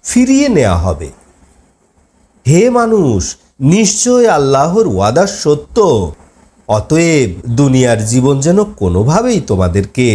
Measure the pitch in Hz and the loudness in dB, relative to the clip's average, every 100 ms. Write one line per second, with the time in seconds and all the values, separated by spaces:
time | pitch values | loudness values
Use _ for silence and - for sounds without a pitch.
0 | - 240 254 269 285 190 113 90 92 76 | -2 0 2 2 2 2 2 0 -2 -4
1 | 78 - _ _ _ _ _ _ _ _ | -10 -18 _ _ _ _ _ _ _ _
2 | _ _ _ _ - 165 240 240 226 220 | _ _ _ _ 0 2 2 0 0 0
3 | 151 104 90 - _ _ 135 190 214 - | 0 -2 -4 -12 _ _ 0 2 0 0
4 | 247 247 226 160 135 135 156 190 202 95 | 0 2 2 2 0 0 0 0 0 0
5 | 101 131 196 - 156 147 - - 196 117 | 0 0 -2 -2 -2 -2 -2 0 0 0
6 | 82 - - _ _ _ - 107 - 156 | -4 -10 -20 _ _ _ -4 -4 0 0
7 | 170 156 117 90 117 117 139 127 123 110 | 2 0 0 -4 -6 0 2 2 2 0
8 | 107 123 131 135 147 185 208 - 95 90 | 0 0 0 0 0 0 -2 -4 -2 0
9 | 117 175 247 214 120 98 90 92 104 - | 0 0 -2 -2 -2 -2 0 -2 -4 -2
10 | 123 | 0